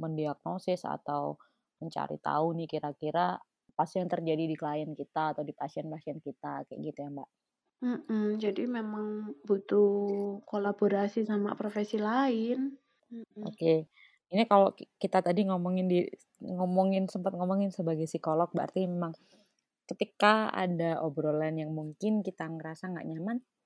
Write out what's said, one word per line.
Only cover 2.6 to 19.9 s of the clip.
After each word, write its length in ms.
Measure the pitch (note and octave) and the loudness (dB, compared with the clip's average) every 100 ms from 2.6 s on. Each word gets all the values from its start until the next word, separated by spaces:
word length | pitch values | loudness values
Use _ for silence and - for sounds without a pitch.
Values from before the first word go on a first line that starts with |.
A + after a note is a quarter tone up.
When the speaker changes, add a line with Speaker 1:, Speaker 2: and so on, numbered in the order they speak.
| D#3+ | -4
Speaker 1:
kira-kira 680 | D#3 D3 C#3+ D3+ E3 F3+ F#3 - _ _ | -4 -6 -6 -4 0 0 -2 -10 _ _
apa 100 | - D#3+ | -2 -2
sih 80 | F#3+ | 0
yang 80 | F3+ | 0
terjadi 320 | E3+ E3 D#3 D#3+ | -2 0 0 0
di 60 | D#3 | -2
klien 340 | D3+ D3+ D3+ D3 | -4 -4 -6 -8
kita 380 | C#3+ D#3+ D#3 D3 | -6 -2 -2 -2
atau 60 | D3 | -8
di 60 | - | -6
pasien-pasien 600 | C#3 - D#3 D#3 D#3 D#3 | -8 -6 -8 -8 -10 -10
kita, 420 | C#3+ - D3 C#3+ C#3 | -10 -10 -8 -8 -10
kayak 120 | C#3 | -10
gitu 160 | D3+ D3 C#3+ | -10 -8 -10
ya, 40 | |
Mbak? 160 | C#3+ - _ _ _ _ - | -10 -14 _ _ _ _ -6
Speaker 2:
Mhm, 560 | B3 A#3+ - G#3+ G#3 G#3+ | -4 -4 -2 0 0 0
jadi 180 | G#3 G3 B3 A#3+ | 0 0 -2 -4
memang 600 | G#3+ G#3+ G#3+ G#3+ G#3+ - | -4 -6 -6 -6 -8 -10
butuh 400 | G#3+ G3 - G3+ G3+ G3+ G3+ G3+ G3+ G3 - | 0 0 4 6 6 6 0 -2 -2 -6 -6
kolaborasi 800 | G#3 G3+ G3+ G#3 G3 G3+ A#3 A3 | -2 0 2 4 4 2 0 0
sama 240 | G#3 G3+ G3+ | 0 0 -2
profesi 360 | G#3 G#3 G#3 G#3+ | -4 -2 -2 0
lain, 720 | G#3 B3 C4+ A3+ A3+ C4 C4+ C#4 _ _ _ | 0 2 2 2 0 0 -2 -6 _ _ _
mhm. 320 | A#3 A3 G#3 | -16 -16 -10
Speaker 1:
Oke, 480 | G#3+ G#3+ E3 D#3+ D#3 _ - _ - | -10 0 4 4 2 _ -20 _ -4
ini 100 | F#3+ A3+ | 0 6
kalau 240 | G3+ G3 | 8 8
ki-, 160 | - - - | 4 -16 -6
kita 240 | F#3+ F#3+ | 2 2
tadi 240 | F3+ F3+ | 4 2
ngomongin 420 | G3 F#3 F3 F#3 F#3 | 2 2 0 0 4
di, 160 | F3 - - _ - | 4 2 -4 _ -16
ngomongin, 640 | - F3+ F3+ F3+ F#3+ F#3+ F#3+ | -8 -2 2 4 4 4 0
sempet 260 | F#3+ F#3 F3+ | -2 -4 -2
ngomongin 320 | F3+ G3 G3 | 0 0 0
sebagai 400 | F3+ E3 D#3 D#3+ | 0 -2 0 -2
psikolog, 400 | E3 - D#3 E3+ - | -2 0 2 2 0
berarti 320 | - F#3 F3+ | -2 -2 -2
memang 240 | F3 E3 D#3+ _ _ _ _ _ _ | -2 -4 -8 _ _ _ _ _ _
ketika 640 | - | -12